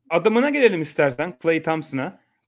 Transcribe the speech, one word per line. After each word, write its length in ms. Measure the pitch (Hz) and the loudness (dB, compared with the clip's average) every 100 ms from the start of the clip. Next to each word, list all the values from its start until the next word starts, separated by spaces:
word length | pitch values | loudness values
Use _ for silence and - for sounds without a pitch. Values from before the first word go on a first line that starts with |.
| - | -4
adımına 400 | - 208 226 285 | 0 2 2 2
gelelim 320 | 294 233 175 | 4 2 2
istersen, 560 | 151 - 143 123 175 170 | -4 0 0 0 -6 -4
Klay 240 | 160 165 | -2 0
Thompson'a. 580 | 160 160 151 131 160 - _ _ | 0 -4 -4 -6 -6 -10 _ _